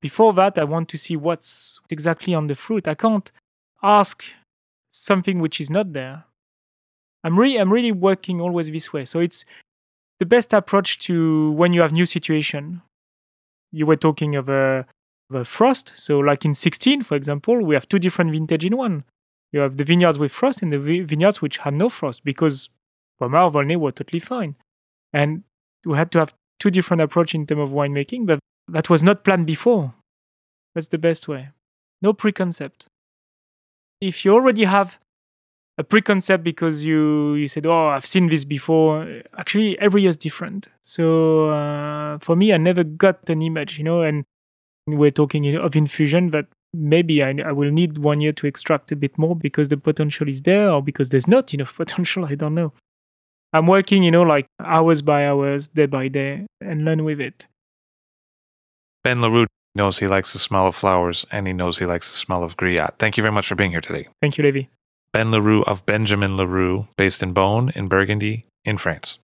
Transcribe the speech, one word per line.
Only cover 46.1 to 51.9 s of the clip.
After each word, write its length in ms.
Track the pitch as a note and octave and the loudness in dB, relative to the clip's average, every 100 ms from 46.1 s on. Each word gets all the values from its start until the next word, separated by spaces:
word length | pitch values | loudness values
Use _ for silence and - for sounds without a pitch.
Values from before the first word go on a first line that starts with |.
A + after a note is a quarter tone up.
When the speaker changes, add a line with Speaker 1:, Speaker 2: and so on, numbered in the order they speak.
| E3 F3+ | 2 2
Speaker 1:
but 160 | D#3 C#3+ _ _ | -2 -6 _ _
maybe 480 | E3+ D3+ D#3+ E3+ D3+ | -6 2 2 4 2
I, 120 | C3+ C#3 | 2 -2
I 80 | D#3+ | -4
will 180 | C#3+ C#3+ | -2 0
need 280 | D3+ F3 D3+ | 2 0 0
one 220 | D3 D3 | 0 2
year 120 | D3+ | 0
to 140 | D3+ C#3+ | -2 -4
extract 460 | C#3 - D3+ - | -6 -2 -2 -2
a 40 | D3+ | -4
bit 200 | C#3 - | -4 0
more 200 | D#3+ E3+ | -2 0
because 320 | D3 - D3 | -4 -2 0
the 80 | C#3+ | 0
potential 520 | D3 D3+ D3+ - D3 | 0 0 -2 -2 -6
is 140 | C3+ | -2
there, 280 | C#3+ G3 G#3 | 2 2 4
or 120 | D#3 | 2
because 280 | C#3 - C3 | -2 -4 0
there's 180 | C3+ B2 | 0 4
not 260 | A#3+ C4 | 2 2
enough 200 | C#3+ C3 - | -6 -8 -8
<laughs> 60 | |
potential, 420 | E3 | -8